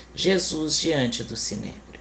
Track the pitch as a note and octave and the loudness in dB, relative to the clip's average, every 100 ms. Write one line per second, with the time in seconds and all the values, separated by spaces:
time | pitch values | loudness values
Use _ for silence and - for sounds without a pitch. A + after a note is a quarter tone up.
0 | - - D#3+ F#3+ F3+ D#3 D#3 - E3+ D3 | -12 0 4 4 2 -2 0 2 2 4
1 | A#2+ A#2 A2+ A2+ - G#2+ G#2 - - - | 2 0 -6 -6 -6 -6 -8 -12 -16 -18